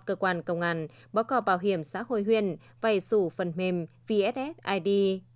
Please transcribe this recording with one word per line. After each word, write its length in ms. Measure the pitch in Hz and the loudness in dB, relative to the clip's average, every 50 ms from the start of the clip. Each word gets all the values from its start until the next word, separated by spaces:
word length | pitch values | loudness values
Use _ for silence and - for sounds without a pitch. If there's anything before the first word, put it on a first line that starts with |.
| - | -4
cơ 100 | - 196 | -6 -4
quan 280 | 190 202 185 180 170 - | 0 0 0 0 0 -2
công 180 | - 175 170 | -4 -2 -2
an, 260 | 175 170 165 165 156 151 - - - - - | 0 -2 -2 -2 -4 -8 -12 -18 -18 -4 -2
bó 100 | 208 226 | -2 -2
cò 180 | 226 269 240 | 0 0 0
bảo 160 | 214 202 185 180 | 2 2 0 2
hiểm 260 | 180 202 190 170 151 | 2 0 0 0 -2
xã 200 | - - 185 233 - | -6 -8 -8 -6 -4
hội 140 | 254 214 202 | -2 -2 2
huyện, 320 | 208 226 220 208 190 156 - - - - - | 2 2 2 2 0 -4 -6 -10 -20 -16 -4
vay 180 | - 226 214 190 | 0 0 0 0
sủ 300 | 180 - 226 214 185 165 | 0 2 2 2 2 2
phần 240 | - - 185 175 156 | 0 -4 -4 -4 -2
mềm 300 | 180 185 185 180 175 165 - _ _ _ - | -2 0 0 0 -2 -4 -6 _ _ _ -2
V 40 | |
S 240 | 220 208 190 214 247 | 0 2 2 2 0
S 320 | 269 262 302 330 - - - | -2 -6 -8 -8 -8 -4 -2
I 140 | 196 190 160 | -2 0 0
D. 360 | 202 202 202 196 190 190 190 - _ _ | 2 2 4 4 2 0 -2 -6 _ _